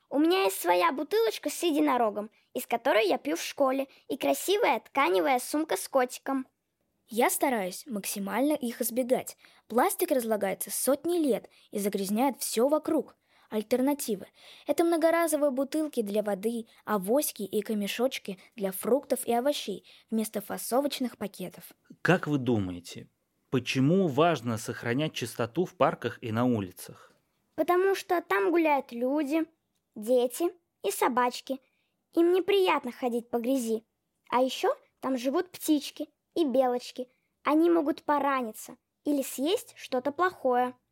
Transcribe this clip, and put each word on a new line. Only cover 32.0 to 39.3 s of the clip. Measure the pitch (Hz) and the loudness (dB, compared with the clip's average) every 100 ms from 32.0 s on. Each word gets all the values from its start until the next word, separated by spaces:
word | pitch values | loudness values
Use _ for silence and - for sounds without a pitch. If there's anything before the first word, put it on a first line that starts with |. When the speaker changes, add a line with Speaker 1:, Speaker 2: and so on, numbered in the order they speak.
| _ | _
Speaker 1:
Им | - 339 | 2 4
неприятно | 370 370 403 370 302 247 | 4 4 2 4 2 -2
ходить | - 247 233 226 | -4 -2 -2 -4
по | 240 | -4
грязи. | 233 269 226 226 - _ _ _ - | 0 0 0 -4 -6 _ _ _ -2
А | 247 | 0
еще | 262 - 392 587 _ _ | 0 0 -2 -2 _ _
там | 254 262 | -4 -2
живут | 254 302 370 | 0 -2 -2
птички | - - 294 - - 294 _ _ | -4 0 2 0 -10 -12 _ _
и | - | -2
белочки. | 302 247 254 247 - - 254 _ _ _ | 2 4 2 0 -6 -12 -12 _ _ _
Они | - 311 339 | 0 4 4
могут | 339 285 - | 4 2 -2
пораниться | - 294 277 269 226 - - 247 _ _ | -2 0 0 -2 -4 -10 -16 -20 _ _
или | 294 285 | -2 -2
съесть | 262 | -2